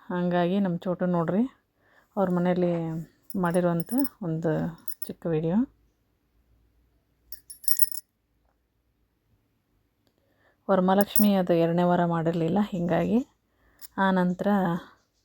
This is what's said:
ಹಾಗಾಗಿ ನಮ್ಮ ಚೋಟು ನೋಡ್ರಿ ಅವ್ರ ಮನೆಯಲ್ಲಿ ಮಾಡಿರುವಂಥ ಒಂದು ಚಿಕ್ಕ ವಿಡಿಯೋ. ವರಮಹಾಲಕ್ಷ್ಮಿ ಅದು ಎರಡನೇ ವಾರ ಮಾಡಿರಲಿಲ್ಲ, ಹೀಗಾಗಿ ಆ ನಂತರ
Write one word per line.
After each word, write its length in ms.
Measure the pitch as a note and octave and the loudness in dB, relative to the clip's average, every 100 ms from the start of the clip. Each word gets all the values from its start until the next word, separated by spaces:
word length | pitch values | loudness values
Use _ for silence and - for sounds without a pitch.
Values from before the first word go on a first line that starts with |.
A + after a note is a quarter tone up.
| - | -8
ಹಾಗಾಗಿ 520 | F3+ F3 F3 F3 G3+ | -4 0 0 0 0
ನಮ್ಮ 160 | F#3+ F3 | -2 -2
ಚೋಟು 300 | F#3+ F3 F3+ | -4 -2 0
ನೋಡ್ರಿ 360 | F3 E3+ F#3 C4 - _ _ _ _ _ G#3 | 0 0 0 -2 -6 _ _ _ _ _ -2
ಅವ್ರ 140 | F#3 | 0
ಮನೆಯಲ್ಲಿ 420 | F3+ F3+ F3 F3 E3+ D#3+ E3 D#3 _ - G3 | 2 2 2 0 0 -4 -8 -10 _ -10 -2
ಮಾಡಿರುವಂಥ 560 | F3 F3+ F3 E3+ E3 B3+ C4+ - | 0 2 2 0 0 -2 -2 -4
ಒಂದು 560 | E3+ D#3+ E3 D#3 E3 E3 - - - | -6 -2 -2 -2 -4 -8 -18 -18 -16
ಚಿಕ್ಕ 200 | - F3 | -10 -4
ವಿಡಿಯೋ. 300 | D#3 E3 G3 C#4 _ _ _ _ _ _ _ _ _ _ _ _ _ _ _ _ - - - - - - - - _ _ _ _ _ _ _ _ _ _ _ _ _ _ _ _ _ _ _ _ _ _ _ _ _ - | -2 0 0 -2 _ _ _ _ _ _ _ _ _ _ _ _ _ _ _ _ -20 -20 -8 -6 -4 -8 -16 -20 _ _ _ _ _ _ _ _ _ _ _ _ _ _ _ _ _ _ _ _ _ _ _ _ _ 0
ವರಮಹಾಲಕ್ಷ್ಮಿ 640 | F#3+ F#3 G3 G#3 - G#3 | 2 4 2 0 2 2
ಅದು 180 | G3 F3+ | 4 2
ಎರಡನೇ 300 | E3+ E3 F3 | 2 2 2
ವಾರ 220 | F3 F3 | 2 2
ಮಾಡಿರಲಿಲ್ಲ, 540 | E3+ E3+ E3 E3+ D#3+ F#3+ | 2 0 -2 0 0 0
ಹೀಗಾಗಿ 680 | G#3 F#3 E3+ E3+ F3 A3+ - _ _ _ _ _ - - | 0 -2 -2 0 0 0 -2 _ _ _ _ _ -10 0
ಆ 120 | F#3+ | 2
ನಂತರ 360 | F#3 F3+ F3+ G3+ G3+ F3+ F3 - _ _ _ | 2 2 0 0 2 2 -2 -8 _ _ _